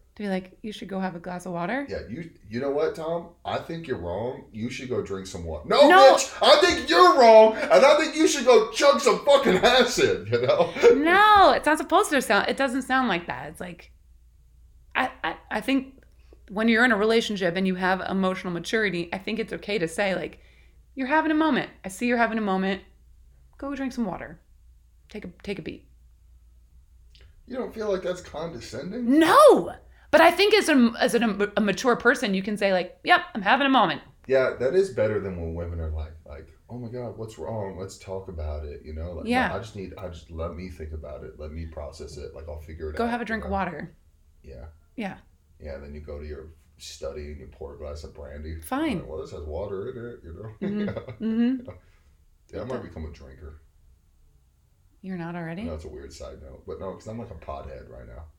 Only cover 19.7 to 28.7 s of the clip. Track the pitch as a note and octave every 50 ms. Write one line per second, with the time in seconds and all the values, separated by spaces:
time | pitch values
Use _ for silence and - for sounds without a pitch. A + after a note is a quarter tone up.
19.7 | G3+ A3+ - - - - G3+ F#3+ F#3 F3 - - - - - - _ _ - -
20.7 | _ - _ _ _ C4+ C4 B3 D4+ D#4 D#4 D#4 D#4+ D4+ D#4+ D#4 B3+ F#3 - -
21.7 | - - - F#3+ - - A#3+ A#3+ B3 A#3 A#3 A3 A3 A3+ G#3+ G3+ F#3+ F#3+ F#3+ F#3+
22.7 | G3 G3 - - _ _ _ _ - - - - _ _ _ _ _ _ C#4 C#4
23.7 | C#4+ C4 C4+ B3+ B3+ B3 A#3 F#3 E3 - B2 A2+ E3+ - _ _ _ _ _ -
24.7 | _ _ _ _ _ _ _ _ - G#3+ G3 F3+ F3 - - G3 G3+ F3+ D3+ -
25.7 | - - - _ _ _ _ _ _ _ _ - - - _ _ _ _ _ _
26.7 | _ - _ _ _ _ _ _ _ - - - _ - _ - A3 C4 G#3+ -
27.7 | - A3 G#3+ G#3+ F#3+ F#3 F#3 F3 F3+ F3+ - - - D3 E3 E3+ - A#2 - -